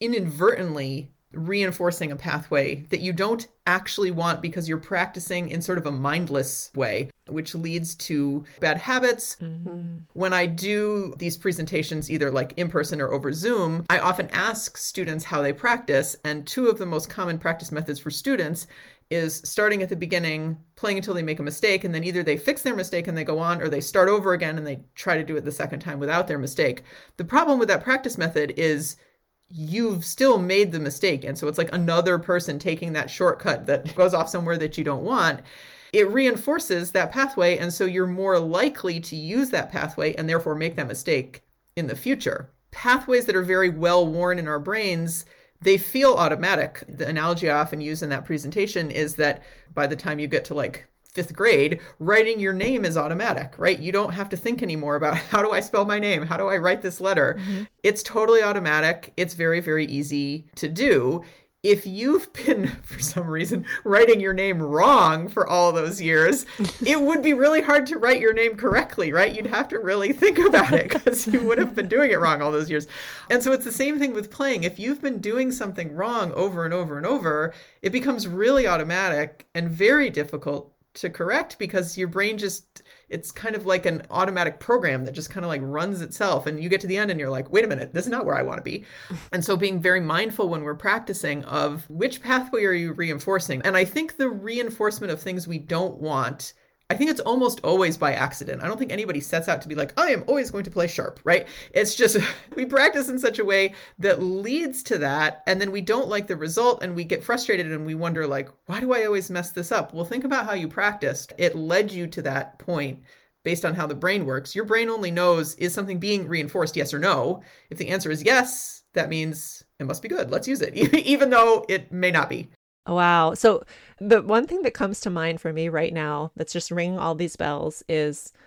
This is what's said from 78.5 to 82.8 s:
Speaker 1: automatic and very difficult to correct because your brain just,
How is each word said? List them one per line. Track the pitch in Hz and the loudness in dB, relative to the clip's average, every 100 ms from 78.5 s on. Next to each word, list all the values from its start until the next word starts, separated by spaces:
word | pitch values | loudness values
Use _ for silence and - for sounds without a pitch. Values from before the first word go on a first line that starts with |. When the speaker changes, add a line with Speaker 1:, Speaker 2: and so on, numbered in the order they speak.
| 277 226 | 4 4
Speaker 1:
automatic | 170 156 180 190 147 147 - - | 2 0 0 0 0 -2 -8 -10
and | 170 170 | -4 -4
very | 165 208 294 254 | 2 6 6 4
difficult | - 147 147 147 143 - _ _ - | 0 -4 -6 -6 -6 -8 _ _ -10
to | 175 | -8
correct | - 175 269 320 - | -4 -2 -2 -2 -8
because | 160 190 170 185 | -4 -2 -2 -4
your | 180 | -4
brain | 180 202 214 | 0 -2 -2
just, | 202 - - - | -4 -6 -12 -20